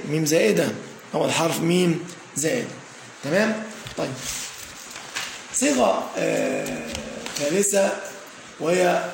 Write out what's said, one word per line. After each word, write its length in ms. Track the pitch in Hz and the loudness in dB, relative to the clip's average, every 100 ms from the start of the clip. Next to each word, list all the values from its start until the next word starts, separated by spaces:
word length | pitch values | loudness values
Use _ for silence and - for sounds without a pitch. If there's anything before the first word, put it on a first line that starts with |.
| 147 | -2
ميم 180 | 156 147 | 0 4
زائدة، 420 | 165 214 175 143 - - - - | 6 6 4 2 -2 -10 -14 -4
أول 180 | 147 135 | 0 2
حرف 280 | 147 165 156 | 2 2 2
ميم 480 | 165 180 180 160 - - - 135 | 4 6 4 2 -2 -12 -10 -2
زائد. 300 | 151 123 110 - - - - - | 0 0 -2 -10 -16 -18 -18 -8
تمام؟ 380 | 139 185 220 214 - - - - | 0 2 2 0 -6 -12 -10 -4
طيب. 140 | 147 127 - - - - - - - - - - - - - | -4 -4 -6 -6 -8 -12 -14 -14 -14 -14 -10 -8 -8 -10 -6
صيغة، 560 | - 277 247 208 - - - | 0 2 6 4 4 -2 -2
آه، 680 | 165 - - - - 120 - - - - - - | 0 2 0 -2 -4 -6 -6 -8 -8 -10 -6 -2
ثالثة 560 | 143 185 202 202 196 - - - - - - - | 0 2 4 4 4 0 -8 -12 -16 -16 -16 -4
وهي 440 | 156 185 175 - - | 2 4 6 4 0